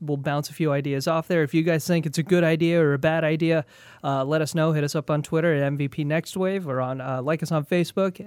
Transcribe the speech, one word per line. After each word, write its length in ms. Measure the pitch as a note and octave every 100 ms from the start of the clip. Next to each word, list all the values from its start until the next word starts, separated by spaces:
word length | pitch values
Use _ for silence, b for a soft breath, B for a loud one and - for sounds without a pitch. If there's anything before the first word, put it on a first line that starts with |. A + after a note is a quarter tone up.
we'll 160 | D3 C#3+
bounce 320 | D3 D3 D3
a 40 |
few 180 | D3+ D#3
ideas 360 | C#3+ C#3+ C#3 D3+
off 200 | D#3+ -
there. 160 | E3+
If 100 | D3+
you 80 | D#3+
guys 240 | E3 D#3+ -
think 220 | E3+ D#3
it's 100 | E3
a 60 |
good 200 | D3+ F3
idea 380 | E3 D#3+ E3+ E3+
or 140 | D3+ C#3+
a 20 |
bad 260 | D#3 D#3+
idea, 420 | D#3 D#3 E3 D#3+ - B B B
uh, 220 | C#3 C3+ C3+
let 160 | D#3
us 140 | D3 E3
know. 160 | D#3+
Hit 120 | D3+
us 120 | C#3+ D#3+
up 160 | C#3+
on 100 | D3+
Twitter 320 | - D#3+ E3+
at 80 | C#3+
M 160 | C#3 C#3+
V 100 | C#3
P 140 | -
Next 320 | D3 D#3+ - F#3+
Wave, 320 | F#3 G3 D#3+
or 140 | B2+
on, 180 | B2+ C3
uh, 220 | C3 C3
like 220 | C3+ D#3+
us 80 | D#3+
on 140 | D#3+ C#3+
Facebook 540 | F3+ E3+ - F#3+ F3+